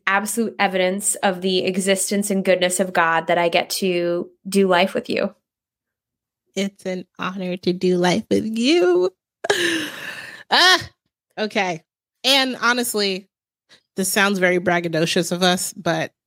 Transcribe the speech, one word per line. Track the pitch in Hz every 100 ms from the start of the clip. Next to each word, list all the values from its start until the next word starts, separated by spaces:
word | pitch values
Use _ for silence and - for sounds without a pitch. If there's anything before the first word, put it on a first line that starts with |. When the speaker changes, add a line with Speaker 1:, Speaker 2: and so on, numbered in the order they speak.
| -
Speaker 1:
absolute | 196 208 - 220 -
evidence | 196 185 185 190 - -
of | 202 180
the | 190 185 190
existence | 190 185 190 - 202 202
and | 196 190
goodness | 180 190 190
of | 185
God | 180 165 165 165
that | 175
I | 170
get | 175 -
to | - 190 175 175 175 - _ 190
do | 196 190
life | 175 190
with | - -
you. | - 202 - _ _ _ _ _ _ _ _ _ _ _ -
Speaker 2:
It's | 196 - 190
an | 185 175 -
honor | 180 196 180 180
to | -
do | 180 185 180
life | 180 190 -
with | 202 220
you. | 220 247 349 359 359 370 - _ _ -
<sighs> | 370 339 - 302 - - - - - -
Ah, | 262 349 359 - _ _ _ _ -
okay. | 214 214 185 165 - _ _ _
And | 247 277 262 240
honestly, | 233 240 240 214 202 190 - _ _ _ _ - _ -
this | 190
sounds | 214 202 196
very | 180 180
braggadocious | 180 175 170 160 165 185 165
of | 175
us, | 180 180 -
but | - 175 160 147 _